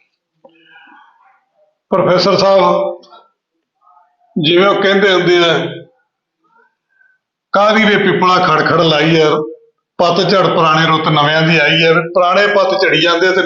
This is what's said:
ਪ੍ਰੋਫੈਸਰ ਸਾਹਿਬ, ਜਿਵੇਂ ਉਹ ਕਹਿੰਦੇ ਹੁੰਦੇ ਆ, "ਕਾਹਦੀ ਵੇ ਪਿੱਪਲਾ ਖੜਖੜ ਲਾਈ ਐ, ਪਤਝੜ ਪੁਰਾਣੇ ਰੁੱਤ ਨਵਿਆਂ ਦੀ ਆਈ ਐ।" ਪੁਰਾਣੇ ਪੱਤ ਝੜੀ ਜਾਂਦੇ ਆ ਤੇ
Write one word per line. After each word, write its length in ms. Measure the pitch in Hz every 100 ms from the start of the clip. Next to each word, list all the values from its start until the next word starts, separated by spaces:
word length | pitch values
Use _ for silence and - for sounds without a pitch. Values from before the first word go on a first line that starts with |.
| _ _ _ _ - _ 1077 1077 1077 - _ _ _ _ _ _ _ _ -
ਪ੍ਰੋਫੈਸਰ 480 | 190 - 180 196 180
ਸਾਹਿਬ, 580 | 190 196 190 - - - - - _ _ _ _ _ _ _ _ _ _ _ - 151
ਜਿਵੇਂ 220 | 175 202
ਉਹ 140 | 190
ਕਹਿੰਦੇ 320 | 196 196 196
ਹੁੰਦੇ 240 | 180 175 175
ਆ, 280 | 170 147 - - - _ _ _ _ _ _ 466 466 _ _ _ _ _ _ _ _
"ਕਾਹਦੀ 320 | 190 208 214
ਵੇ 140 | 208 196
ਪਿੱਪਲਾ 420 | 180 175 180 180
ਖੜਖੜ 420 | 170 156 143 165
ਲਾਈ 340 | 165 151 160 160
ਐ, 140 | 151 135 - - _ _ _ -
ਪਤਝੜ 500 | 170 170 180 190 165 175
ਪੁਰਾਣੇ 320 | 160 160 160
ਰੁੱਤ 200 | 160 175
ਨਵਿਆਂ 340 | 151 147 156
ਦੀ 160 | 160 160
ਆਈ 260 | 147 160
ਐ।" 100 | 165
ਪੁਰਾਣੇ 540 | 170 170 185 175 185 202
ਪੱਤ 340 | 196 185 185
ਝੜੀ 200 | 175 156
ਜਾਂਦੇ 260 | 170 170 185
ਆ 40 |
ਤੇ 100 | 185